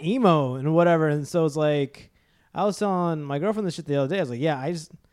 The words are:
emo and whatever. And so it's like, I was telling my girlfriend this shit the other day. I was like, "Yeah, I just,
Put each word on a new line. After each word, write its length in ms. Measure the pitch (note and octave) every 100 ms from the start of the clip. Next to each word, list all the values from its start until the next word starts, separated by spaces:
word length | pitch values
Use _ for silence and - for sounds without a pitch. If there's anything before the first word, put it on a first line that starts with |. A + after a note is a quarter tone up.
emo 520 | D#3 B3+ G#3+ D#3+ C3 C3
and 180 | C#3
whatever. 340 | D#3+ F3 E3 D#3
And 180 | D3 C#3
so 180 | F3 D#3+
it's 100 | D3
like, 540 | D3+ D3 C#3 - - _ _ _ _
I 100 | -
was 140 | G#3 F#3+
telling 440 | G#3 F#3 F3 D#3+
my 160 | C#3+ C#3+
girlfriend 280 | F#3+ G#3+ F#3+
this 80 |
shit 120 | E3 D3
the 100 | C#3+
other 120 | C3+
day. 100 | G3
I 40 |
was 80 | C#3+
like, 100 | A#2+
"Yeah, 180 | D#3 C#3
I 140 | C#3+
just, 180 | E3+ D#3 - _